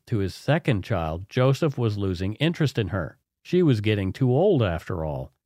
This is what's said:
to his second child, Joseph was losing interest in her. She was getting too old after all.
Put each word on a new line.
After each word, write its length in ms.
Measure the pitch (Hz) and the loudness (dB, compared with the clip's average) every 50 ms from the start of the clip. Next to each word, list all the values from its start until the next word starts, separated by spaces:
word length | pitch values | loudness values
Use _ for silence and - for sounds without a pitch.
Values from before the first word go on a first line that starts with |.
| _ | _
to 100 | - 117 101 | -4 -4 -2
his 160 | 98 90 - | -2 -4 -6
second 500 | - - - 147 170 - 151 120 95 87 | -4 -2 0 0 0 0 0 0 0 -2
child, 440 | - 120 87 80 78 80 87 98 - | -2 -2 -2 -2 -2 -4 -6 -8 -4
Joseph 480 | - 127 127 135 135 - 131 120 - | 0 2 2 2 2 2 0 0 0
was 220 | - 120 113 104 104 | 0 -2 -2 0 -2
losing 340 | 101 95 90 85 92 95 104 | -2 -2 -2 -2 -4 -4 -2
interest 420 | - 143 165 170 - 160 127 - 120 | 0 0 0 0 0 -2 0 0 -2
in 100 | 104 90 | -2 -2
her. 300 | 107 95 80 - - _ _ _ _ _ | -2 -4 -4 -6 -10 _ _ _ _ _
She 200 | _ - 170 180 | _ 0 2 4
was 200 | 180 151 120 104 | 4 4 4 2
getting 280 | 101 107 107 104 95 92 | 2 0 0 0 0 -4
too 200 | - - 135 123 | -2 0 0 2
old 300 | 123 143 185 214 185 131 | 2 2 4 4 4 4
after 420 | 113 92 82 80 - - 95 85 80 | 2 2 0 -2 -4 -6 -6 -4 -4
all. 280 | 76 71 65 67 - - _ _ | -4 -6 -6 -8 -12 -16 _ _